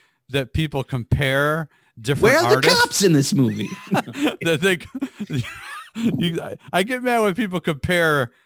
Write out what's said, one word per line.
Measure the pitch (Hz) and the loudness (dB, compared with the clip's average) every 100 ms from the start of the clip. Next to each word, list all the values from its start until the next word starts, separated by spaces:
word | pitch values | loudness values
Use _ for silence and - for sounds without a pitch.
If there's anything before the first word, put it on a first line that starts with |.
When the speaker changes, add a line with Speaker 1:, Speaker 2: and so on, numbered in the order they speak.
| _ _ - | _ _ -6
Speaker 1:
that | 135 127 | -4 -2
people | - 156 139 | -2 -2 -4
compare | 131 127 110 - 139 135 147 160 151 _ _ - | -4 -6 -2 0 0 2 0 -2 -6 _ _ -10
different | 113 131 202 | -4 2 4
Speaker 2:
Where | 302 | 4
are | 349 440 | 4 4
Speaker 1:
artists. | - | 4
Speaker 2:
the | 480 | 4
cops | 466 - | 2 2
in | 196 | 4
this | 147 135 | 4 4
movie? | 143 117 104 101 - - | 2 2 0 -8 -10 -4
<laughs> | |
Speaker 1:
That | 269 - - 294 - 160 156 | -4 -4 -4 -4 -2 -2 2
they, | 190 180 - 262 269 - 208 147 - - - - - 220 | 2 0 -4 -10 -10 -10 -8 -6 -6 -10 -16 -16 -14 -4
<laughs> | 226 - | -2 0
you, | 170 165 | -2 -4
I, | - - - | -8 -14 -4
I | 175 | -2
get | 202 254 | -2 -2
mad | 247 240 | 0 2
when | 208 180 | 2 0
people | 214 180 | -2 -4
compare | - 147 - 175 165 147 117 _ | -4 -4 -2 2 2 2 -2 _